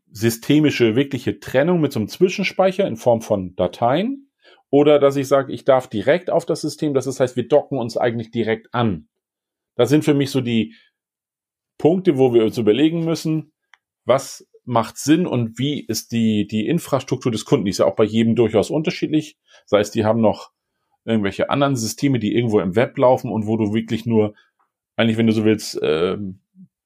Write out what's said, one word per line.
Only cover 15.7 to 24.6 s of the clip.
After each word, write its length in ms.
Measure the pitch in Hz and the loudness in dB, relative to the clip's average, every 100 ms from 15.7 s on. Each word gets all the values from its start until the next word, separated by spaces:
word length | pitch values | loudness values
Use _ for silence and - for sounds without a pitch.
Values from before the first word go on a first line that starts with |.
| 143 | -6
ist 320 | - 113 - | -8 -10 -6
die, 340 | 117 113 104 101 | -2 0 0 -2
die 200 | 107 107 | -4 -2
Infrastruktur 680 | 165 - 127 - 127 131 | -4 -2 -6 -4 -4 -4
des 120 | 110 | -4
Kunden. 200 | - 139 | 0 0
Die 60 | 98 | 0
ist 80 | 92 | 0
ja 80 | - | 0
auch 100 | - | 2
bei 80 | |
jedem 320 | 110 113 113 113 | 0 2 2 2
durchaus 340 | 113 110 92 | 2 2 0
unterschiedlich. 680 | 156 160 - - 151 151 - _ _ _ | -2 -4 -4 -2 -4 -4 -12 _ _ _
Sei 140 | - | 0
es, 100 | - | 0
die 140 | 117 | 0
haben 160 | 107 113 | 0 2
noch 320 | 107 - - _ _ _ _ _ | 2 0 -6 _ _ _ _ _
irgendwelche 460 | 110 113 98 - - | -4 -2 -2 -2 -2
anderen 260 | 135 139 127 | 0 0 0
Systeme, 420 | 110 - 143 127 | -4 -2 -2 0
die 160 | 104 | 0
irgendwo 260 | 104 120 104 | 0 0 0
im 160 | 92 98 | 0 0
Web 200 | 127 - | -2 2
laufen 340 | 127 127 123 | 2 2 -2
und 140 | 104 107 | -4 -2
wo 100 | 110 | -2
du 160 | 104 | 0
wirklich 320 | 110 113 110 117 | -2 -4 -6 0
nur, 280 | 110 107 - _ _ | 0 0 -4 _ _